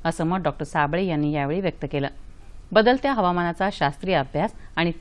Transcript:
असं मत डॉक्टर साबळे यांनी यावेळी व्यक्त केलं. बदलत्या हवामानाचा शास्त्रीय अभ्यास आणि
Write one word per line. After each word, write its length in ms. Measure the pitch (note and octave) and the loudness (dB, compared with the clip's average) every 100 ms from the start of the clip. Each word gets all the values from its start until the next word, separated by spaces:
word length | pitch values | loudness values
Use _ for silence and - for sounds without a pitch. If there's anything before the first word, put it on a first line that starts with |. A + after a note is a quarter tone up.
असं 200 | E3 E3 | -4 0
मत 140 | D#3+ F#3 | 0 0
डॉक्टर 260 | D#3+ - | -2 -4
साबळे 400 | D3+ D#3+ D3 E3+ | -2 0 2 0
यांनी 280 | F#3+ D3+ D3 | 0 0 0
यावेळी 280 | D3+ C#3 F3 | 0 0 0
व्यक्त 260 | F#3 - D3 | -2 -4 -4
केलं. 160 | C#3+ C#3 - - - - - - | -2 -4 -6 -16 -18 -16 -16 2
बदलत्या 400 | G3+ A3 C4 C#4 | 4 6 4 2
हवामानाचा 560 | B3 F3+ F3+ E3+ E3+ F#3+ | 2 2 2 0 0 -2
शास्त्रीय 420 | - C#3+ - F#3 | 0 -2 0 0
अभ्यास 380 | E3+ C3+ D3 - - - - | 0 2 -2 -2 -4 -4 0
आणि 160 | E3+ D#3+ | 2 2